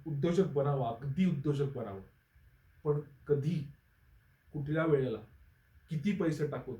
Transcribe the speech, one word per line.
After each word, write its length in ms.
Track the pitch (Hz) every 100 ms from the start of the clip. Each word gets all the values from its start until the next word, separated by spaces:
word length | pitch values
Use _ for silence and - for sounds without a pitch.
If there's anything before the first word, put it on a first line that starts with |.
| 160
उद्योजक 400 | 143 165 175 151
बनावं, 500 | 143 139 139 127 -
अगदी 300 | 143 135 185
उद्योजक 500 | 143 147 139 139 123
बनावं. 240 | 110 98 - _ _ _ - _ _ _
पण 160 | 151 147 147 - -
कधी, 460 | 139 143 180 - - _ _ _ - _ _ _
कुठल्या 320 | 147 139 156
वेळेला, 340 | 160 143 127 107 - - - _ _ - -
किती 220 | 156 202
पैसे 340 | 190 165 147 143
टाकून, 300 | 127 - 110